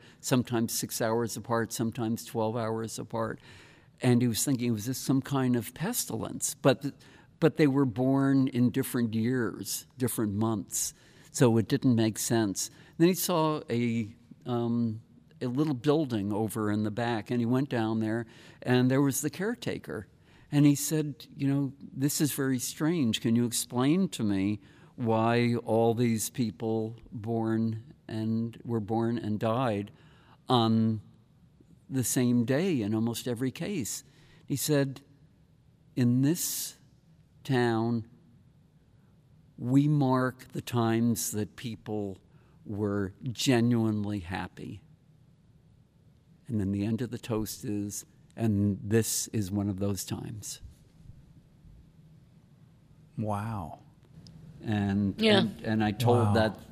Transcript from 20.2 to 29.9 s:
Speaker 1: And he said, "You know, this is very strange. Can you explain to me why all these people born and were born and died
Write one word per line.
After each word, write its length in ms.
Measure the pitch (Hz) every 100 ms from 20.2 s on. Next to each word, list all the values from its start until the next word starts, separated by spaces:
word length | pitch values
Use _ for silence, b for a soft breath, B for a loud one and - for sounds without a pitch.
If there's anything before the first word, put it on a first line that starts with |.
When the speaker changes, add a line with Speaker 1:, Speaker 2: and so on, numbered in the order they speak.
| b b b
Speaker 1:
And 140 | 147 147
he 100 | 139
said, 500 | - 156 151 131 - -
"You 120 | 139
know, 260 | 139 139 - -
this 300 | - 139 -
is 100 | 147
very 260 | - 135 127
strange. 600 | - - 156 175 120 104
Can 160 | - 117
you 100 | 120
explain 640 | - - 120 135 180 190
to 140 | -
me 360 | 107 98 98 107 b b b -
why 600 | 113 113 113 120 120 117 -
all 280 | 110 117 113
these 340 | 120 113 -
people 640 | - 110 - 113 110 110 117 -
born 720 | 120 107 113 113 113 113 110 135 - -
and 500 | 110 110 113 117 113
were 160 | - 117
born 380 | 104 113 117 120
and 220 | 104 104
died 520 | 113 117 131 101 101